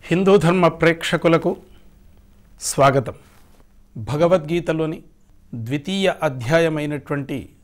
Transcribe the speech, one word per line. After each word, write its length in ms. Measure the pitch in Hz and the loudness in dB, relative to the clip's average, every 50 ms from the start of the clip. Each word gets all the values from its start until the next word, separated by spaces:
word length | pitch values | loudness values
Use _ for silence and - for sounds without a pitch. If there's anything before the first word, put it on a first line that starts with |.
| - | -2
హిందూ 280 | - 165 175 196 190 196 202 151 | -2 0 2 4 4 4 4 4
ధర్మ 220 | 165 170 185 175 165 165 - | 4 2 4 2 2 2 2
ప్రేక్షకులకు 720 | 165 165 165 165 - - - 160 - 170 165 160 165 175 185 - - _ - - - - _ _ _ - - - - _ - _ - - - - | 2 2 2 0 -2 -4 -4 0 2 2 2 2 2 -2 -4 -4 -12 _ -20 -20 -20 -20 _ _ _ -20 -20 -20 -20 _ -20 _ -20 -20 -20 -12
స్వాగతం. 540 | - - - - 135 139 127 135 117 - - - - - _ - - _ - _ - _ _ - _ _ _ | -10 -8 0 2 4 4 4 2 -2 -2 -12 -16 -20 -20 _ -20 -20 _ -20 _ -20 _ _ -20 _ _ _
భగవద్గీతలోని 1000 | - 110 104 139 147 170 170 185 185 151 151 170 175 165 - 160 160 160 156 165 - - - _ _ _ _ _ _ _ _ - 120 113 117 | -14 -8 -6 -2 0 2 2 2 2 0 -2 -4 -4 -2 -2 -2 -2 -2 -4 -6 -10 -14 -20 _ _ _ _ _ _ _ _ -12 -12 -8 -6
ద్వితీయ 400 | 135 147 143 - 190 196 190 180 156 - - 156 | -6 -6 -6 -6 -4 0 0 0 0 0 -4 -4
అధ్యాయమైనటువంటి 1080 | 135 127 120 117 160 165 165 160 156 151 147 147 151 143 135 - 147 143 139 139 147 127 - - - _ | -4 -4 -4 0 2 2 2 2 0 -2 -4 -4 -6 -8 -6 -6 -6 -6 -6 -8 -8 -10 -10 -12 -18 _